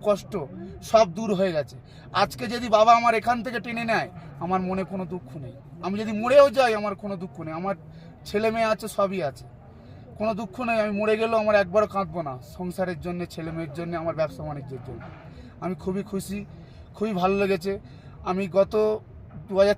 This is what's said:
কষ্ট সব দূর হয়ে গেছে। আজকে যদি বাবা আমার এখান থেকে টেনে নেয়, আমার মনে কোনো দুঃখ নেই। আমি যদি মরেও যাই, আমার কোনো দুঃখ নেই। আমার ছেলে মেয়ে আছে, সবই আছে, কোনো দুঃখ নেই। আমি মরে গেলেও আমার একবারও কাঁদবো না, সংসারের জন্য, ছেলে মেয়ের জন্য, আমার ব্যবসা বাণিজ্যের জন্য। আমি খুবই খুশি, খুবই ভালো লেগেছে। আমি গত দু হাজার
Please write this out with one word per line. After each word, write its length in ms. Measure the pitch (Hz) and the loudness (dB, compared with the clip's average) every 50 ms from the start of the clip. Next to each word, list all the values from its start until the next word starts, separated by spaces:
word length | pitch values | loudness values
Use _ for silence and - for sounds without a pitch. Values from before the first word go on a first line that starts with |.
| - | 0
কষ্ট 340 | 208 202 202 - - 214 175 147 175 - - - - - - - | 0 0 0 -2 -6 -6 -6 -6 -8 -10 -12 -14 -14 -14 -14 0
সব 300 | - - 220 226 175 156 | 4 6 6 6 4 2
দূর 200 | 202 226 226 202 | -2 -2 0 0
হয়ে 180 | 175 196 185 | 2 2 2
গেছে। 240 | 160 151 135 - - 123 - - - - - - - | 2 0 -2 -4 -8 -18 -18 -20 -20 -20 -14 -4 0
আজকে 340 | 185 202 196 - - 247 | 2 2 2 0 -4 -6
যদি 220 | - 240 233 247 220 | -4 -4 -4 0 4
বাবা 260 | 220 214 220 233 233 | 4 8 8 8 8
আমার 180 | 233 240 233 226 | 8 6 4 2
এখান 300 | 214 - 233 247 233 196 | 4 2 2 0 0 -2
থেকে 160 | 254 240 233 | -4 -6 -6
টেনে 240 | 190 240 226 233 233 | -6 -6 -6 -4 -2
নেয়, 260 | 226 214 175 135 - - - - - 143 139 | 0 0 0 0 -4 -8 -14 -16 -16 -12 -8
আমার 220 | 170 175 185 185 | -4 -2 -2 0
মনে 220 | 185 185 185 190 180 | 0 -2 -2 -4 -4
কোনো 220 | - 190 190 180 | -4 -6 -6 -6
দুঃখ 320 | 151 185 175 127 127 131 | -6 -8 -10 -10 -12 -12
নেই। 160 | 151 131 127 - - - - - 170 | -12 -12 -12 -14 -16 -18 -20 -14 -8
আমি 180 | 170 185 196 208 | -6 -4 -4 -4
যদি 120 | 220 220 | -4 -4
মরেও 380 | 214 208 226 247 277 285 277 285 | -4 -2 2 8 10 10 10 10
যাই, 240 | 214 269 254 233 220 | 8 6 4 4 4
আমার 220 | 208 208 208 196 | 2 0 -2 -4
কোনো 200 | - 208 202 196 | -6 -6 -8 -8
দুঃখ 240 | 165 190 180 - 170 | -8 -8 -10 -10 -10
নেই। 140 | 160 156 160 | -10 -8 -6
আমার 220 | 170 185 196 196 - - - - - - - - - - | -4 -4 -4 -4 -6 -8 -16 -18 -18 -20 -20 -20 -18 -8
ছেলে 260 | - - 208 220 220 | -4 -2 0 2 2
মেয়ে 140 | 220 226 226 | 2 2 2
আছে, 220 | 214 214 - 220 | 2 0 0 -2
সবই 360 | 208 - - 196 185 196 185 160 | -4 0 0 0 0 0 -2 -2
আছে, 220 | 139 - - - - - - - - - - - - - - - - - | -4 -4 -8 -14 -18 -20 -20 -20 -20 -20 -20 -20 -20 -20 -18 -18 -16 -8
কোনো 160 | - 214 226 208 | -4 -2 -2 -2
দুঃখ 280 | 190 226 190 - 254 | -2 -6 -8 -8 -4
নেই। 180 | 247 233 226 220 | -2 0 0 2
আমি 120 | 208 214 | 0 0
মরে 260 | 202 202 214 214 220 | 0 0 2 2 2
গেলেও 220 | 220 226 226 226 220 | 2 2 2 2 2
আমার 160 | 214 214 208 | 4 6 6
একবারও 320 | 202 196 175 190 214 214 | 4 4 4 4 2 2
কাঁদবো 340 | 202 190 196 190 156 160 170 | 4 2 -2 -2 -2 -4 -6
না, 160 | 156 139 127 123 - - - | -6 -6 -8 -10 -12 -14 -10
সংসারের 440 | - 180 180 170 190 185 180 175 143 | -8 -8 -6 -4 -2 -2 -4 -4 -4
জন্য, 240 | 147 180 175 175 175 | -6 -6 -6 -6 -6
ছেলে 260 | - - 175 160 165 | -8 -8 -10 -8 -8
মেয়ের 220 | 160 165 165 147 139 | -6 -6 -8 -6 -8
জন্য, 240 | 170 170 170 170 | -8 -6 -6 -6
আমার 180 | 165 165 165 156 | -4 -4 -2 -2
ব্যবসা 280 | 160 160 147 - - 151 | 0 -2 -2 -4 -6 -8
বাণিজ্যের 360 | 151 143 147 127 127 135 120 - | -8 -8 -8 -10 -10 -10 -12 -10
জন্য। 120 | 135 120 117 - - - - - - - - - - - - | -12 -12 -12 -14 -14 -16 -18 -18 -18 -18 -18 -18 -18 -12 -8
আমি 140 | - 175 185 | -6 -6 -6
খুবই 280 | - - 185 185 202 196 | -4 -4 -4 -4 -4 -4
খুশি, 420 | - 196 190 - - 196 202 - - - - - - - - - - - | -4 -6 -6 -6 -6 -8 -8 -8 -10 -14 -18 -18 -18 -18 -20 -20 -18 -6
খুবই 180 | - 208 226 202 | -4 -2 -2 0
ভালো 240 | 175 180 190 196 | 2 2 2 4
লেগেছে। 420 | 202 202 190 196 170 170 196 196 202 - - - - - - - - - | 2 2 2 0 0 -2 -4 -6 -6 -8 -14 -18 -18 -18 -18 -18 -8 -6
আমি 240 | 185 185 190 202 | -4 -2 -2 -2
গত 540 | 175 160 196 196 - - 214 214 214 214 214 - - - - - - - - - | 2 2 2 4 4 2 2 2 2 0 -2 -6 -12 -18 -18 -18 -16 -16 -16 -10
দু 100 | - 190 | 0 4
হাজার 180 | 190 196 208 202 | 6 6 6 4